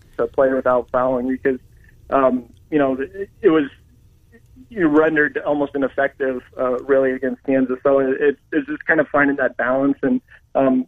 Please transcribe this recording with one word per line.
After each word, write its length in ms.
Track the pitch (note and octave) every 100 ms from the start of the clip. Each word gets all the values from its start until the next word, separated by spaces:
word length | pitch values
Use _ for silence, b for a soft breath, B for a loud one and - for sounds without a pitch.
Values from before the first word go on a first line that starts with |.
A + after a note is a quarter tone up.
| - -
to 80 | A#2+
play 240 | - C3+
without 380 | C3 B2+ B2 A#2+
fouling 380 | B2+ B2+ B2+ B2+
because, 320 | C3 C#3 B2+ - b b b -
um, 360 | C3+ C3 B2+ - - _
you 80 | D3+
know, 140 | C3+ C3
it, 300 | C#3 G3 G3 -
it 60 | G3
was 180 | D#3+ C#3 - _ _ - _ _ - _ - -
you 180 | A3+ E3
rendered 500 | D3 D#3 D#3 D3 C#3+
almost 360 | D3+ D3 C#3+ C#3+
ineffective, 640 | C3+ - C#3 - C3 B2+ - -
uh, 200 | B2+ B2
really, 280 | C3+ C3+ C3
against 320 | B2+ C3 B2
Kansas. 340 | - C3+ B2+ B2+
So 160 | C#3+ C#3
it, 380 | C3+ C3 C#3+ C3+ _
it's 120 | D#3+ C#3
just 180 | D3+ -
kind 160 | D#3+
of 60 | C#3
finding 260 | D3 C#3+ C#3
that 220 | B2+ -
balance. 400 | A#2+ C3+ C#3 C#3
And, 200 | C3+ B2+ b b _ -
um, 300 | C3+ C3